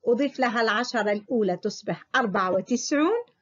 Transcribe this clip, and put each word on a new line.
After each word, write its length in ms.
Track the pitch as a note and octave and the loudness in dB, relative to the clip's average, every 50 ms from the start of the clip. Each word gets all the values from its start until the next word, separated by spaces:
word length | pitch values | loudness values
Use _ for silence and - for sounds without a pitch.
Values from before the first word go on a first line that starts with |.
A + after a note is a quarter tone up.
| - | 0
أضيف 340 | - A#3+ A3 C#4+ C#4 - - | 0 2 2 2 0 0 0
لها 220 | C4 A#3+ G#3+ A#3+ | 0 0 2 2
العشرة 500 | A3+ A3 G#3 G#3+ B3 - - A#3+ G#3 G#3 | 2 2 2 0 0 0 -2 -2 0 0
الأولى 460 | G#3 G#3 G3+ - C4+ A#3 G#3+ F#3+ F3+ F3 | 0 -2 -2 -2 0 0 2 0 0 -2
تصبح 460 | - G#3+ - - - - E3+ - - _ - | -4 -6 -6 -6 -6 -6 -8 -8 -8 _ -2
أربعة 360 | B3+ B3 G#3+ F3+ G3+ F#3 F#3 | 0 0 0 0 0 0 0
وتسعون، 760 | F3+ F#3+ F#3+ - B3 A#3+ - - D4+ C#4+ D4+ F4 A4 A#4+ A#4+ - _ _ | 0 -2 0 0 -2 -2 0 0 0 2 2 2 2 0 -4 -6 _ _